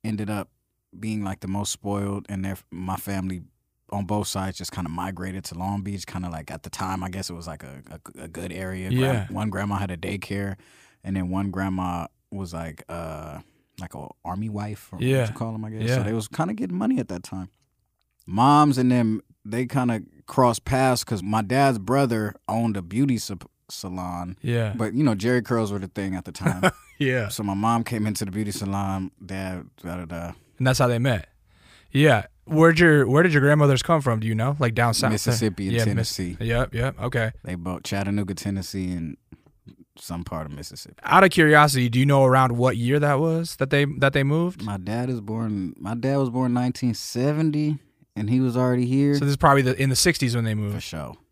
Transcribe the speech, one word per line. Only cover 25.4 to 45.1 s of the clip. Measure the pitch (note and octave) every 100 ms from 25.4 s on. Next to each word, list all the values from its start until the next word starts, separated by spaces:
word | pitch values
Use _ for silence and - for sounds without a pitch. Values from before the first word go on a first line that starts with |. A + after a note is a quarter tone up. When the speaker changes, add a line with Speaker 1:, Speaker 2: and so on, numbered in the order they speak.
Speaker 1:
curls | A2 A#2 G#2+
were | G2+
the | F#2
thing | - G2 F#2
at | F#2
the |
time. | - F#2 F#2
Speaker 2:
<laughs> | A2 - _ _
Yeah. | C3+ B2+ G#2
Speaker 1:
So | -
my | G2+
mom | G2 A2+ A#2 A2+
came | A2+ G#2+
into | G2+ G2+
the |
beauty | G2 G#2
salon, | G2 G2+ G2 G2 F#2+ F#2 _ F#2+
dad, | F#2+ F#2+ F#2 C2+ _
da, | F2 F2+
da, | E2+
da. | E2+ E2+ - _ _
Speaker 2:
And | B2+
that's | B2
how | B2
they | A#2
met. | C3 G#2+ - _ _ _ _ - _
Yeah. | C3+ D3+ A2+ - _
Where'd | - D#3 E3 D#3+
your, | E3+ D3+ A#2
where | C#3
did | F3
your | D3
grandmothers | C#3+ D3+ D3 C3
come | - E3
from? | C3+ A2+
Do | A2
you | A2
know? | B2 D3
Like, | B2 A2
down | A#2+
south | G#2
there? | B2+
Speaker 1:
Mississippi | G#2+ - A#2 A2+ F2+ G2
and | A#2
Speaker 2:
Yeah, | A2
Miss-, | A2+ A2+ -
Speaker 1:
Tennessee. | F2+ F2
Speaker 2:
yep, | A2+ A#2 B2
yep. | A2+ C3 -
Okay. | A#2 A#2 A2 - -
Speaker 1:
They | F2+
both, | F2 F2+
Chattanooga, | - G2 G2 G2+ F#2+
Tennessee, | F#2 G#2 G2 F2+ G2 F#2
and | F2 E2 - _ - _ _ - - - -
some | - F2 E2+
part | E2 D2+
of |
Mississippi. | C#2+ - - - -
Speaker 2:
Out | - E3
of | F#3+
curiosity, | F3 D#3 D3+ D3 C3+ B2
do | B2
you | C#3
know | C#3 C3+
around | C3 B2+ A#2+
what | B2+ A2+
year | A#2+ D3
that | D3 C#3
was | E3 E3 E3 -
that | C3+
they, | C#3+ C#3+
that | C3 C#3
they | C#3
moved? | C#3 D#3 F3 F#3
Speaker 1:
My | G#2+ G2+
dad | F#2 A2+
is | B2+